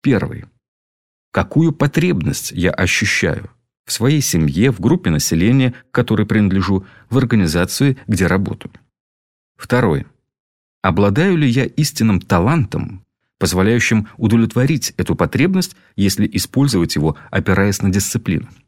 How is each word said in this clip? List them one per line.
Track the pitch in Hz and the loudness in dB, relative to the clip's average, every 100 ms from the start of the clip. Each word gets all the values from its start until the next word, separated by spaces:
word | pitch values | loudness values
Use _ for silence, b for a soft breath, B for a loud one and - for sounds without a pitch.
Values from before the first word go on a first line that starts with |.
Первый. | 143 113 - - - _ _ _ _ _ _ _ _ | 2 0 -2 -10 -16 _ _ _ _ _ _ _ _
Какую | 98 95 151 165 | -4 0 2 2
потребность | 147 143 - 180 185 90 - - | 2 0 0 0 0 -4 -6 -8
я | - 87 | -2 -2
ощущаю | - 92 - 101 - 90 - - _ _ _ - | 0 -2 0 -2 -2 -2 -4 -10 _ _ _ -12
в | |
своей | - 120 156 | -2 0 0
семье, | 127 87 78 73 131 | 0 0 0 2 0
в | 117 | 2
группе | - 180 - | 0 0 0
населения, | 76 - 82 98 135 127 | -2 0 0 2 2 0
к | - _ | -4 _
которой | - 117 107 107 | -4 0 0 2
принадлежу, | 107 101 95 92 95 B B B | 2 2 0 0 -2 B B B
в | 127 | 0
организации, | 123 113 85 85 90 - 139 135 B | 2 2 2 0 -2 0 0 0 B
где | 104 90 | 0 2
работаю? | 95 98 - - - _ _ _ _ _ _ _ _ | 0 -2 -6 -12 -20 _ _ _ _ _ _ _ _
Второй. | - 123 117 71 - _ _ _ _ _ _ _ | -2 0 2 0 -6 _ _ _ _ _ _ _
Обладаю | 95 87 101 101 190 175 | -2 2 2 2 2 2
ли | 143 | 2
я | 120 | 0
истинным | 117 - 151 - 113 95 | -2 -2 -4 0 0 0
талантом, | - 87 104 165 104 - - 95 _ _ _ _ | 0 0 2 0 -2 -4 -8 -14 _ _ _ _
позволяющим | 92 90 98 117 - 110 104 - | -2 2 2 2 2 0 -2 -4
удовлетворить | 110 117 113 120 135 151 - - | 2 2 2 0 0 -2 -4 -6
эту | 117 - | -4 -2
потребность, | 143 - 170 185 180 b b - | 0 2 0 0 -4 b b -2
если | 98 95 104 | -2 0 -2
использовать | 92 - 127 143 98 82 | -2 -2 0 2 2 0
его, | 78 78 B B | 0 -2 B B
опираясь | 95 82 95 101 98 | -4 0 2 0 0
на | 101 | 0
дисциплину? | 98 - 117 - 80 117 - | 0 -2 -4 -2 -4 -6 -20